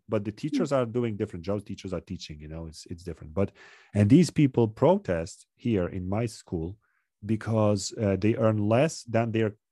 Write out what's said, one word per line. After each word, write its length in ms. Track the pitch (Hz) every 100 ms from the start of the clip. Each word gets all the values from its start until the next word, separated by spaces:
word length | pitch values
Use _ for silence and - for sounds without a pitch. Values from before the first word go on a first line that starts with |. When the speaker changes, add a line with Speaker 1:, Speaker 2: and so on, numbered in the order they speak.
| -
Speaker 1:
but 160 | 110 104
the 60 |
Speaker 2:
Hmm. 60 | -
Speaker 1:
teachers 300 | 156 277 156
are 140 | 139 117
doing 280 | 117 120 101
different 280 | 107 90 85
jobs. 180 | 104
Teachers 300 | 98 95 95
are 60 | 87
teaching, 380 | - 90 - 76
you 80 | 76
know, 180 | 80 82
it's, 200 | 80 -
it's 160 | 85
different. 300 | 87 80 78
But, 180 | 76 98 - - - _
and 160 | 101 104
these 220 | 147 156
people 360 | - 139 123 113
protest 800 | - 143 196 - 85 85 - _ _
here 320 | 120 101 87
in 220 | 92 90
my 160 | 104 120
school 520 | - - 87 82 101 _ _ _ _
because, 720 | 101 107 107 113 104 101 - -
uh, 140 | 104 95
they 200 | 107 113
earn 220 | 113 110 104
less 360 | 117 156 -
than 280 | - 113 117
their, 240 | 110 110 107 _